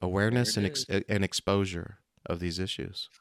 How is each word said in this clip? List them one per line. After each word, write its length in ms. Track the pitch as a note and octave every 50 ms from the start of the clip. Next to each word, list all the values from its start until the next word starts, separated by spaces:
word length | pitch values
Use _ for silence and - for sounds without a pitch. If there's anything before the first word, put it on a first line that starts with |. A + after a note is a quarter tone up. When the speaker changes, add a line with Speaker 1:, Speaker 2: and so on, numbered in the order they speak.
Speaker 1:
Awareness 540 | - F2+ F2+ G2 G2+ A2 A#2 B2 A#2+ A#2+ -
Speaker 2:
There 60 | G#2+ G2+
Speaker 1:
and 40 |
Speaker 2:
it 40 | F#2
Speaker 1:
ex-, 140 | - - - -
Speaker 2:
is. 140 | F#2+ G2 - -
Speaker 1:
and 160 | G#2 G2+ F#2+
exposure 760 | F#2 - - - - G2 G2+ G2 F#2 F2+ E2+ E2+ - - - _ _ _ _ -
of 160 | - E2+ E2+
these 180 | F2 F2 E2+ F2+
issues. 500 | F#2 F#2 - - - F2+ F#2 - - - - _